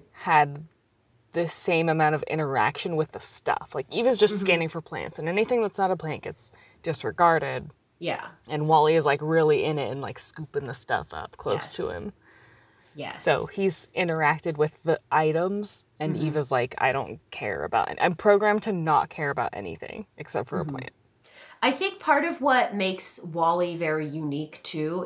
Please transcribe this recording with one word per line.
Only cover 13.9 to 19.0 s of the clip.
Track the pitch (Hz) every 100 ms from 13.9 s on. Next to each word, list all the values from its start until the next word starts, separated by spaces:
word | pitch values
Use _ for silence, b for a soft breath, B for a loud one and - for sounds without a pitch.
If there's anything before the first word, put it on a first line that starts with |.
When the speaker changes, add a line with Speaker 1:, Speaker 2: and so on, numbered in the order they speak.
Speaker 1:
interacted | - 175 160 151 156 175 151
with | 151 -
the | 156 160 -
items, | 151 156 156 180 202 208 - - -
and | 156
Speaker 2:
Mm-hmm. | 156 156
Speaker 1:
Eve | 151
is | 131
like, | 131 120 -
"I | 131
don't | 131 98 117 _
care | - 104 73
about | 73 113 -
it. | -
I'm | 165
programmed | 165 214 202 208 214
to | 226
not | 190 160 143